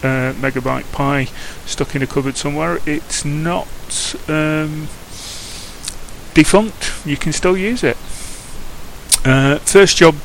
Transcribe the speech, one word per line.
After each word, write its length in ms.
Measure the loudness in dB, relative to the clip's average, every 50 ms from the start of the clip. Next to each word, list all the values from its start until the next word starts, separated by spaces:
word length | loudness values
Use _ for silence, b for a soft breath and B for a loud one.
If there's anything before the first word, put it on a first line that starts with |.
| 0
uh, 280 | 0 0 2 0 -2 -2
megabyte 560 | -2 -2 -2 -2 0 -2 -2 -2 -2 -4 -8 -4
Pi 320 | 0 0 2 2 0 0 -2 -4 B B B B B B
stuck 300 | -8 -4 -4 -4 -2 0
in 60 | -2 -2
a 40 |
cupboard 300 | 0 0 0 0 0 -4
somewhere, 420 | -2 -4 -4 -2 0 0 0 0 0 0
it's 380 | 0 0 -2 -4 -4 -6 -4 -2
not, 920 | -2 -2 0 0 0 0 -2 -4 -6 -8 -10 -8 -8 -6 -6 -4 -6 -6 -8 -4 -2
um, 580 | 0 0 2 2 0 0 -2 -2 -4 -6 -8 -8 -10 -12 -14 -14 B B B B B B B B B B B B B B B -10 -10 -10 -12 -12 -12 -12 -12 0 4
defunct. 580 | 4 6 8 6 4 4 4 -4 -6 -8 -6 -6 -6 -4
You 120 | -4 -2
can 160 | -2 0 -2 -2
still 240 | 2 2 2 2
use 260 | 2 2 -2 -2 2 0
it. 140 | 0 0 0 -4 B B B B B B B B B B B -8 -8 -8 -10 -10 -10 -12 -12 -2 0 0 2 4
Uh, 340 | 4 4 6 6 4 2 2
first 380 | 0 6 8 8 8 8 8
job 180 | 8 8 8 8 6 -4